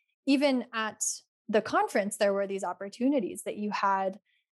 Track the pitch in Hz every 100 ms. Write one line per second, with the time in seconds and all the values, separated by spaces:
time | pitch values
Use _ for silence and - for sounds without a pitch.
0 | _ _ - 269 285 254 - 226 220 214
1 | - - - _ - 214 214 339 415 240
2 | 202 - 202 196 196 196 185 180 202 -
3 | 247 285 180 196 - - 208 196 196 190
4 | 190 202 _ _ _